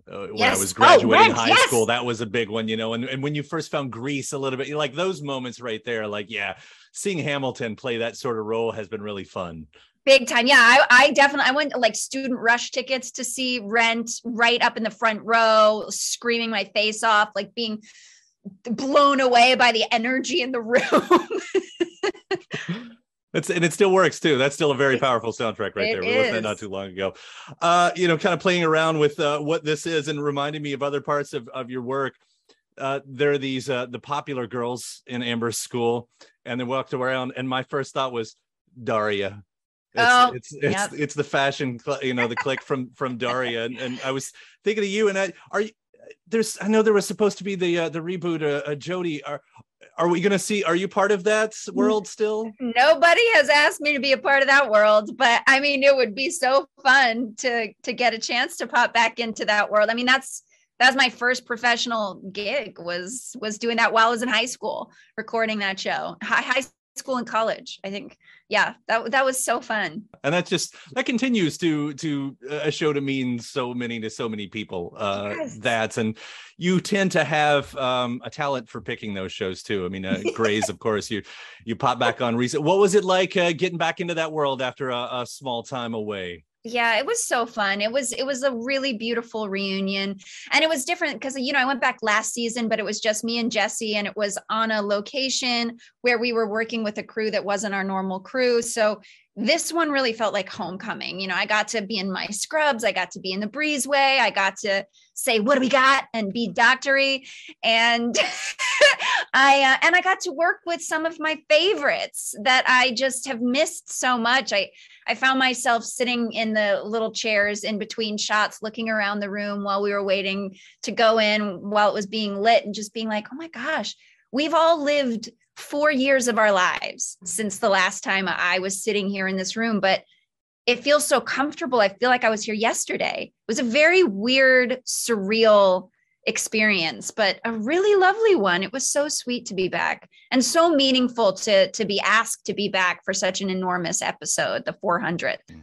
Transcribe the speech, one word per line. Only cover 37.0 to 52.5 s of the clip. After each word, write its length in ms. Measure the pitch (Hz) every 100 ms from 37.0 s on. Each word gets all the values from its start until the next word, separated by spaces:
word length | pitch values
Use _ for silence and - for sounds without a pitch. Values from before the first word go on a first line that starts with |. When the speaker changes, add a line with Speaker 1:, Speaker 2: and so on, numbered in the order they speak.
| 127 131 127 127
Speaker 1:
and 120 | 131
my 140 | 127
first 320 | 123 147 131 147
thought 180 | 131
was, 220 | 120 110 - _ _ _ 127
"Daria." 640 | 113 113 107 101 98 104 - _ _ _ _ -
It's, 100 | 233
Speaker 2:
Oh, 200 | 247 247
Speaker 1:
it's, 200 | 123 -
it's, 120 | 147 143
Speaker 2:
yep. 260 | 190 202 135
Speaker 1:
it's 180 | 147 143
the 80 |
fashion 560 | 143 147 139 135 139 117
cl-, 240 | 147 135
you 120 | 135 123
know, 120 | 120
the 80 | 117
clique 280 | 139 131
from, 280 | - 139 123 -
from 200 | 135 120
Speaker 2:
<laughs> 0 |
Speaker 1:
Daria, 480 | 120 127 123 117 120
and, 140 | 123
and 220 | 131 123 135
I 60 |
was 220 | 135 - - - _ 202
thinking 180 | 214
of 80 | 202
you, 180 | 202 214
and 80 | 190
I, 160 | 190 - -
are 80 | 202
you, 100 | 214 - _ _ - - _
there's, 320 | 226 220 -
I 60 | 190
know 160 | 220
there 100 | 214
was 140 | 202 -
supposed 320 | 190 208 -
to 60 | 185
be 100 | 190
the, 240 | 180 170
uh, 100 | 165
the 100 | 160
reboot, 420 | 165 185 170 165
uh, 260 | 151 143 147
uh, 60 | 147
Jody. 480 | 151 185 175 147
Are, 180 | 139 147 _ _ - _ - -
are 100 | 175
we 120 | 175
gonna 180 | 196 196
see, 260 | - 208 165
are 120 | 170
you 120 | 190
part 240 | 202 196
of 120 | 208 185
that 300 | 214 214 - -
Speaker 2:
N-, 60 | 220
Speaker 1:
world 340 | 214 214 -
still? 420 | - 214 214 226